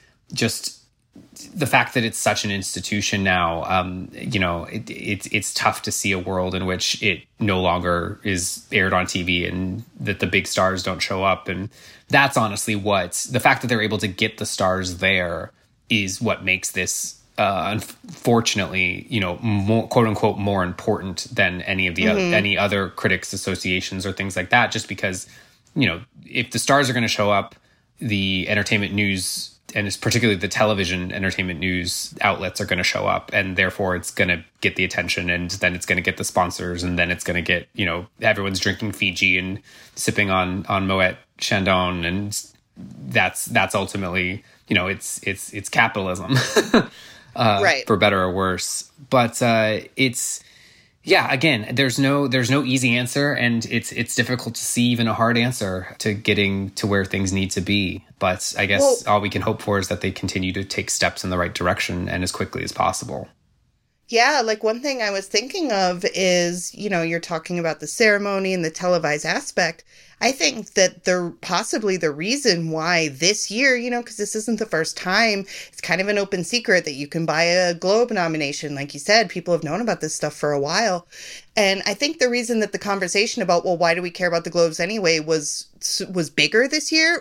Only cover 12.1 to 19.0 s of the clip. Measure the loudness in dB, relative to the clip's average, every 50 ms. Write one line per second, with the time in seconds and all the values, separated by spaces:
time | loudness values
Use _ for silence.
12.1 | 4 4 4 4 4 2 2 2 0 -2 -2 -2 -2 0 0 2 2 2 0 -2
13.1 | -4 -6 -4 -2 -2 2 2 2 2 2 0 0 0 0 0 0 0 -2 -2 -4
14.1 | -2 -2 -2 -2 -2 -4 -6 -6 -2 0 2 2 2 0 -2 -4 -4 0 2 2
15.1 | 2 2 0 -2 -4 -6 -8 -10 -14 _ _ _ _ _ _ 0 0 0 0 0
16.1 | -2 -2 -2 -2 -2 0 0 -2 -2 0 -2 -4 -4 -4 -2 -2 -4 -4 -6 -8
17.1 | -10 -14 _ _ _ 0 2 2 2 0 0 -2 -2 -4 -6 -8 -12 -18 -18 -18
18.1 | -16 -4 0 2 4 4 4 2 0 0 -2 -2 0 0 0 0 -2 -4